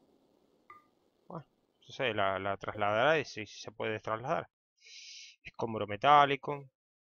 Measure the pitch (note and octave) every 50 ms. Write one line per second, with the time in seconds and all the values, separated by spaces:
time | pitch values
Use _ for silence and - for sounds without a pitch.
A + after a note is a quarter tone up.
0 | _ _ _ _ _ _ _ _ _ _ _ _ _ - - - _ _ _ _
1 | _ _ _ _ _ - - E3 - _ _ _ _ _ _ _ _ - - -
2 | C#3 A#2+ G#2+ G#2+ G2 F#2+ F#2+ F#2 F#2+ G2+ G2 - - A2 - A2 G2+ G2+ G#2 A2
3 | B2+ D3 E3 D#3 B2 - - A2 G#2 - - - - - G#2+ - A2+ A2+ A2 G#2+
4 | - A2 A2 A2 A#2+ C#3 E3 E3 - - _ _ _ _ _ _ - - - -
5 | - - - - - - - _ _ - - - A#2+ A2+ A2 G#2+ G#2 G2+ G#2 G#2
6 | - C#3 D3 D3 C#3+ C#3 C#3 C3+ - - C#3+ C#3+ C#3 C3 _ _ _ _ _ _
7 | _ _